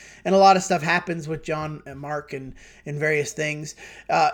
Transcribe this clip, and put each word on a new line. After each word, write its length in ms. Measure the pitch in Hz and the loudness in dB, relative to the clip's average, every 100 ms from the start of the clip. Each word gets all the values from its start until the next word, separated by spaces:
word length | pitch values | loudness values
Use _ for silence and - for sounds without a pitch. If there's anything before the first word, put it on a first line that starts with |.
| - - | -20 -10
and 100 | - | 2
a 40 | 190 | 6
lot 180 | 196 185 | 8 8
of 60 | |
stuff 200 | 185 156 | 4 -2
happens 440 | 151 175 - 170 151 | 0 -2 -2 -8 -8
with 160 | 160 | -8
John 400 | 160 156 156 151 - | -6 -6 -6 -10 -14
and 120 | 135 | -14
Mark 360 | 143 151 147 | -10 -10 -8
and, 200 | 139 135 - - - | -12 -12 -18 -20 -18
and 160 | - 147 | -10 -4
various 320 | 151 156 147 | -2 -2 -2
things. 420 | - 151 151 151 - - - - | -6 -6 -8 -12 -16 -20 -16 -2
Uh, 200 | 165 151 | 0 2